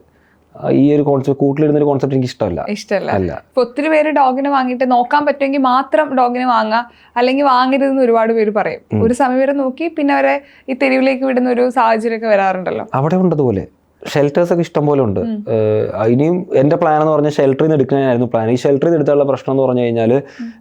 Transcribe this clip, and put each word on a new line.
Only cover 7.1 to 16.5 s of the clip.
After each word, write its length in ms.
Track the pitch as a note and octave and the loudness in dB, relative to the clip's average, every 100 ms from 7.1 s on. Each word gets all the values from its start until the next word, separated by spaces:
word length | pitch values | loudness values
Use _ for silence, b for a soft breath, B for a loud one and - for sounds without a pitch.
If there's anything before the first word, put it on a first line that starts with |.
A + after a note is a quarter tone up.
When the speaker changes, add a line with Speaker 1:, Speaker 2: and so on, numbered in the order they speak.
| A#3+ | -2
Speaker 2:
അല്ലെങ്കിൽ 260 | B3 C4+ | 0 2
വാങ്ങരുതെന്ന് 580 | C#4+ B3 C4 C4+ C#4 C4+ | 2 2 2 0 0 2
ഒരുപാട് 320 | B3 A3+ A3+ | 2 2 2
പേര് 180 | A3+ G#3+ | 0 0
പറയും. 280 | G#3 F3 - - | 0 -2 -6 -4
Speaker 1:
ഉം. 100 | G#3+ | 0
Speaker 2:
ഒരു 100 | A3 | 0
സമയം 260 | B3 C4 B3+ | 2 0 0
വരെ 140 | C4+ | 0
നോക്കി 340 | C#4+ C4 C4 E4 | 0 -4 -4 -6
പിന്നെ 260 | E4 C#4+ | -2 0
അവരെ 280 | C#4 C4+ C#4 B B B | 2 0 -2 B B B
ഈ 40 | |
തെരുവിലേക്ക് 500 | C4 C4+ C4 C4 B3+ | -2 0 2 0 0
വിടുന്ന 260 | C4 B3+ B3 | -2 0 0
ഒരു 200 | A#3+ B3+ | 0 0
സാഹചര്യമൊക്കെ 580 | B3+ A3+ A3+ A3+ A3 A3+ | 0 0 0 -2 -4 0
വരാറുണ്ടല്ലോ. 580 | G3+ F#3+ F#3 E3+ A2 - | 2 0 -2 -4 -6 -4
Speaker 1:
അവിടെ 220 | C3 D3+ F#3 | -2 0 2
ഉണ്ട് 200 | F#3 D3+ | 2 2
അതുപോലെ. 320 | B2+ G2 - _ _ _ - | 2 0 -4 _ _ _ -6
ഷെൽട്ടേഴ്സ് 460 | D3+ C#3+ D#3 F3 | 0 0 0 0
ഒക്കെ 80 | F3 | 0
ഇഷ്ടം 240 | E3 D#3 D3 | -2 0 0
പോലെ 160 | C#3+ | 2
ഉണ്ട്. 180 | A#2 F#2+ | 0 0
Speaker 2:
ഉം. 260 | A#3 G#3+ G#3 | -4 -6 -4
Speaker 1:
ഏഹ്, 580 | A2+ G#2+ G#2+ A2+ - A2 | 0 0 0 -2 -2 0
ഇനിയും 400 | C3 D3+ F3+ E3 | 2 2 -2 0